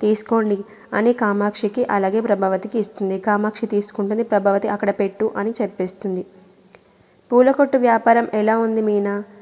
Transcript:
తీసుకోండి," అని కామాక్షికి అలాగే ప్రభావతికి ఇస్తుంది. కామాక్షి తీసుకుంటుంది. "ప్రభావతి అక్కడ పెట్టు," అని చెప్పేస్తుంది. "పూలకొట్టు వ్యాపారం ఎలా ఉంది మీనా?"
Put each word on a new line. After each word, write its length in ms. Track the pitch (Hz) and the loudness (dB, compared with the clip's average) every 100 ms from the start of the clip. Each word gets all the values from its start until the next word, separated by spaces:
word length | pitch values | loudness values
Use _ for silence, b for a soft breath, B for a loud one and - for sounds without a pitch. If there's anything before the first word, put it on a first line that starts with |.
తీసుకోండి," 560 | 208 214 - 226 214 202 202 B B | 0 0 0 0 0 -2 -6 B B
అని 200 | - 220 | 0 2
కామాక్షికి 720 | 240 214 202 208 208 208 226 240 | 2 0 0 -2 -2 -4 -2 -2
అలాగే 360 | 202 196 214 | 0 0 0
ప్రభావతికి 580 | 226 196 190 190 208 233 | 0 0 0 -2 -4 -4
ఇస్తుంది. 400 | 202 - 196 190 | -4 -4 -4 -4
కామాక్షి 460 | 190 208 214 214 214 | 0 0 0 -4 -4
తీసుకుంటుంది. 580 | 202 202 - 202 214 | -2 -4 -4 -4 -2
"ప్రభావతి 440 | 233 208 196 196 214 | 0 2 2 0 0
అక్కడ 220 | 202 202 | -4 -2
పెట్టు," 420 | 196 196 - 214 - | 0 -2 -2 -4 -2
అని 160 | 202 233 | -6 -4
చెప్పేస్తుంది. 640 | 202 - 185 - 196 185 - - - _ b b b b b b - | -6 -4 -8 -6 -6 -6 -8 -16 -20 _ b b b b b b 0
"పూలకొట్టు 460 | 240 254 269 277 269 | 4 4 4 2 2
వ్యాపారం 500 | 240 226 226 233 226 | 2 2 4 2 2
ఎలా 240 | 220 214 226 | 0 0 2
ఉంది 240 | 226 220 | 0 0
మీనా?" 420 | 214 208 202 202 208 B | 0 0 0 -4 -8 B